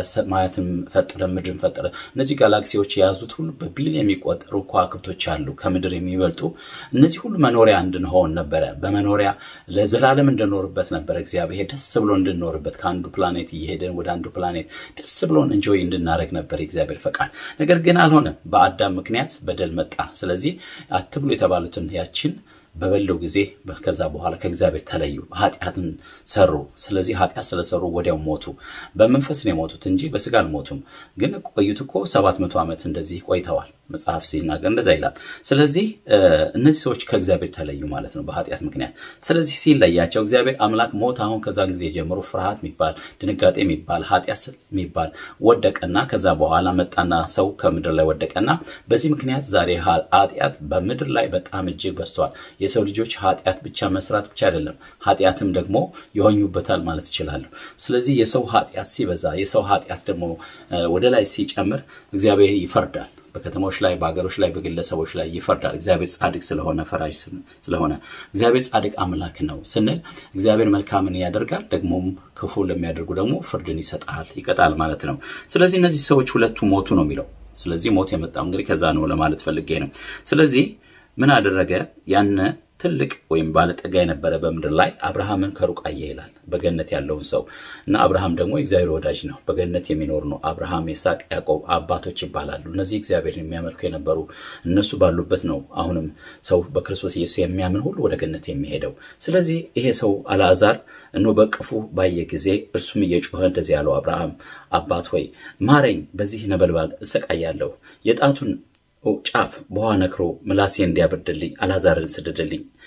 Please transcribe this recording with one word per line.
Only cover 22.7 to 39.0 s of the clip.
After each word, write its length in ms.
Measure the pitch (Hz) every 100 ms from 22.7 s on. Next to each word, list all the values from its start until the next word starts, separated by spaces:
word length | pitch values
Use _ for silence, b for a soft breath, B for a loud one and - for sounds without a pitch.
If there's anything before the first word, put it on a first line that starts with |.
| 80
በበለው 420 | 92 101 98 80
ጊዜ 200 | 85 85 101 - - -
ከዛ 240 | - 87 82
በኋላ 260 | 76 87 -
ከእግዚአብሔር 460 | 92 85 92 78 -
ተለዩ። 320 | 82 73 69 - -
ኃጢአትን 520 | 101 - 92 90 85 80 B B -
ሰሩ። 240 | - 92 76 69 -
ስለዚህ 380 | - 98 90 98
ኃጢአት 300 | 92 - -
ስለሰሩ 380 | 90 85 87 87
ወዲያው 280 | 85 85 80
ሞቱ። 260 | 78 76 - - B B B -
በመንፈስ 440 | 113 135 135 147
ነው 120 | 110
የሞቱት 320 | 82 80 - 98
እንጂ 160 | 92 156
በስጋ 240 | 104 - 113
አልሞቱም። 420 | 82 73 69 139 - B B -
ግን 140 | 120 190 -
ቆዩት 360 | - 101 107
እኮ 220 | 139 - 185
ሰባት 340 | - 95 92
መቶ 140 | 90 87
ዓመት 240 | 82 78
እንደዚህ 360 | 87 78 82 87
ቆይተዋል። 460 | - 92 85 80 - _ -
መጽሐፍ 340 | 73 - 82
ሲናገር 460 | - 78 80 76 92
እንደዛ 200 | - 95
ይላል። 240 | 78 - - B B
ስለዚህ፣ 420 | - 139 147 151 220 - -
እ፣ 120 | 104 92 78 78
እነዚህ 260 | - 135 151
ሰዎች 220 | - 113
ከእግዚአብሔር 460 | - 104 92 87 87
ተለዩ 300 | - 76 71 -
ማለት 260 | - -
ነው 100 | -
በኃጢአት 380 | - - - -
ምክንያት። 320 | - - - B